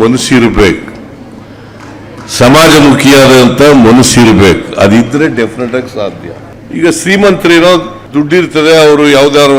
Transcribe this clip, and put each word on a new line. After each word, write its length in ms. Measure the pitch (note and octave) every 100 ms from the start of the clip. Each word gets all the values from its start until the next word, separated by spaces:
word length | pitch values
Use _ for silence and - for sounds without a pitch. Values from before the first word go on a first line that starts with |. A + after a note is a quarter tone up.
ಮನಸ್ಸು 280 | A2+ B2 - B2+
ಇರ್ಬೇಕು, 500 | A#2 G2 G2 - - - - - - - - - - - - - - - - -
ಸಮಾಜಮುಖಿಯಾದಂಥ 1200 | B2 D3 D#3+ D3+ C#3+ C#3 C3+ C#3 B2+ B2+ B2 - C#3+ C#3 A2+
ಮನಸ್ಸು 300 | B2 A#2+ B2 A2+
ಇರ್ಬೇಕು. 420 | F#2+ F#2+ D#2+ - -
ಅದಿದ್ರೆ 420 | G2+ A2 A#2 C#3+ D3+ A#2
ಡೆಫಿನೆಟ್ 360 | A2 B2 A#2+ B2+
ಆಗಿ 120 | - G#2+
ಸಾಧ್ಯ. 300 | G2+ - E2+ - - - - -
ಈಗ 100 | E3 D#3+
ಶ್ರೀಮಂತರೇನೋ 720 | F3+ G3 G3+ F3+ E3+ E3+ F3 F3 C#3+ - -
ದುಡ್ಡಿರ್ತದೆ, 600 | C#3+ D3 F3 D#3 D3+ D3+ D#3+ D3+
ಅವರು 180 | D3 D3 C#3
ಯಾವ್ದಾದ್ರು 380 | C#3+ C#3+ C#3+